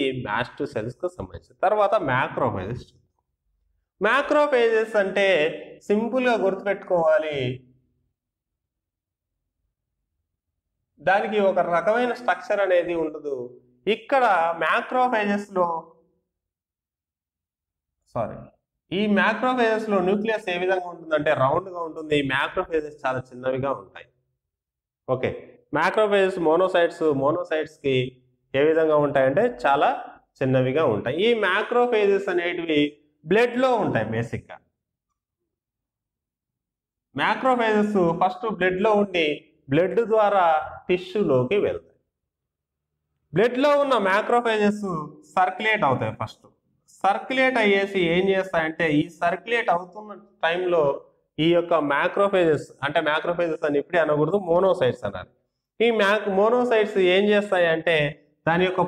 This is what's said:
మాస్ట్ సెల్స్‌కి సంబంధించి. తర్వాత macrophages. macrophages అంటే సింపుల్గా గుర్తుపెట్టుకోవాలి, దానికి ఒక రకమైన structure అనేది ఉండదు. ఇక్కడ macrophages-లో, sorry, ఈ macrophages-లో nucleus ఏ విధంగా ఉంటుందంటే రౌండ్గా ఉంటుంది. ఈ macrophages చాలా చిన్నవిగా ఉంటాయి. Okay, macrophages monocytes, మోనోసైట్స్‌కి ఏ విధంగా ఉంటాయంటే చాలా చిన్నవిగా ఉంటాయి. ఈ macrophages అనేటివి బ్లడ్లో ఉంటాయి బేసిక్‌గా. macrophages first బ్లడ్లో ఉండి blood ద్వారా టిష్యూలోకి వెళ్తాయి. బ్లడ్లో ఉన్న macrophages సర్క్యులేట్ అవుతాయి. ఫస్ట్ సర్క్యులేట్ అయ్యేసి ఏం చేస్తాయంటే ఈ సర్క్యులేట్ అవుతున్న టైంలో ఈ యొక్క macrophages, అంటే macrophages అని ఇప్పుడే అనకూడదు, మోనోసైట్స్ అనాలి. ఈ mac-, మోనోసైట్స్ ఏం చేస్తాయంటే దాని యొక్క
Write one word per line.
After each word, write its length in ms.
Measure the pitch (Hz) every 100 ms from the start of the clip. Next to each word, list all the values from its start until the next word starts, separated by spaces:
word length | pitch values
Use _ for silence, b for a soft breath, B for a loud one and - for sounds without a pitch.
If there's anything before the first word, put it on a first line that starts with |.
| 135 131
మాస్ట్ 400 | 127 110 151 - 139
సెల్స్‌కి 420 | 113 113 - 180
సంబంధించి. 420 | - 95 85 - _
తర్వాత 320 | 185 214 196 208 147
macrophages. 760 | 127 160 151 131 104 92 123 - _ _ _ _ _ _ _ _ _ _ -
macrophages 880 | 202 254 285 294 294 254 226 220 220 214
అంటే 320 | 196 202 196 175 156 - - -
సింపుల్గా 520 | - 208 233 254 247 226
గుర్తుపెట్టుకోవాలి, 1000 | 190 196 202 190 - 175 160 156 156 143 123 127 _ _ _ _ _ _ _ _ _ _ _ _ _ _ _ _ _ _ _ _ _ _ _ _ _ _ _ _ _ _ _ _ _ _
దానికి 380 | 151 196 220 214
ఒక 180 | 196 175 170
రకమైన 440 | 170 170 233 247
structure 480 | 233 - 180 - 202
అనేది 320 | 196 180 175 170
ఉండదు. 400 | 156 156 147 131 123 - _ _ -
ఇక్కడ 360 | 220 - 277 240 180 165 165
macrophages-లో, 1080 | 160 208 240 254 247 226 208 202 208 190 175 165 - _ _ _ _ _ _ _ _ _ _ _ _ _ _ _ _ _ _ _ _ _ _ -
sorry, 220 | 107 - - _ _ _ _
ఈ 100 | 180 214
macrophages-లో 840 | 202 190 208 254 254 226 220 214 196
nucleus 460 | 180 208 220 214 190
ఏ 80 | 175
విధంగా 300 | 185 190 180
ఉంటుందంటే 420 | 170 160 151 147
రౌండ్గా 480 | 131 131 165 190 175
ఉంటుంది. 340 | 165 156 156 147
ఈ 100 | 139
macrophages 640 | 135 160 185 180 160 151 151
చాలా 220 | 131 127
చిన్నవిగా 500 | - 123 131 131 139
ఉంటాయి. 340 | 117 92 87 - _ _ _ _ _ _ _ _ _ -
Okay, 220 | 127 110 - - - _
macrophages 600 | 151 175 190 214 202 190 185
monocytes, 640 | 160 160 185 185 170 - 156 135
మోనోసైట్స్‌కి 800 | 135 170 175 156 151 - 139 127 127 - _ _ _
ఏ 80 | 135
విధంగా 340 | 151 160 160 151
ఉంటాయంటే 460 | 147 135 131 139 240 240
చాలా 300 | 147 139 190 277 - - _ -
చిన్నవిగా 500 | 131 131 127 139 156
ఉంటాయి. 320 | 104 113 147
ఈ 80 | 220 233
macrophages 840 | 190 196 214 240 247 214 202 196 196
అనేటివి 520 | 175 170 175 165 151 147 - _ _ 156
బ్లడ్లో 440 | 202 240 240 262 233
ఉంటాయి 320 | 156 123 107
బేసిక్‌గా. 500 | 113 120 110 - 82 _ _ _ _ _ _ _ _ _ _ _ _ _ _ _ _ _ _ _ _ _ _ _ _ _ 135
macrophages 800 | 170 214 262 240 226 214 208 202 170 165
first 280 | 180 - 226
బ్లడ్లో 400 | 175 185 185 220 208
ఉండి 320 | 202 175 151 147 - _ -
blood 320 | 143 185 180 220
ద్వారా 380 | 220 208 196 170 156 - -
టిష్యూలోకి 760 | - 180 - 214 175 131 123 202
వెళ్తాయి. 360 | 127 87 - _ _ _ _ _ _ _ _ _ _ _ _ _ _
బ్లడ్లో 380 | 151 233 240 294 285
ఉన్న 160 | 277 240
macrophages 760 | 196 196 214 240 233 214 208 208 196 160 147 - -
సర్క్యులేట్ 540 | 185 185 185 220 214
అవుతాయి. 300 | 139 123 110 107
ఫస్ట్ 300 | - - _ _ _ _ _ _
సర్క్యులేట్ 540 | - - - 262 262 254
అయ్యేసి 420 | 208 196 196 196 170
ఏం 160 | 170 190
చేస్తాయంటే 580 | 190 190 170 156 160 165
ఈ 100 | 147 170
సర్క్యులేట్ 560 | - 175 180 226 233 208
అవుతున్న 420 | 175 180 208 214 202 - _
టైంలో 420 | 165 175 180 170 143 139 - _ _ -
ఈ 100 | 160
యొక్క 240 | 170 170 165 147
macrophages, 800 | 143 175 190 202 196 165 139 - -
అంటే 180 | 143 165
macrophages 600 | 156 156 170 170 170 156
అని 140 | 151 143
ఇప్పుడే 200 | - 170
అనకూడదు, 380 | 151 147 151 202
మోనోసైట్స్ 640 | 175 175 190 175 131 123
అనాలి. 280 | 101 95 90 _ _ _ _ -
ఈ 80 | 233
mac-, 380 | 220 196 208 208
మోనోసైట్స్ 640 | 190 214 247 247 220 208 202 180
ఏం 160 | 185 208
చేస్తాయంటే 720 | 208 208 185 170 165 165 156 147 - _ _ -
దాని 180 | 170 185
యొక్క 160 | 185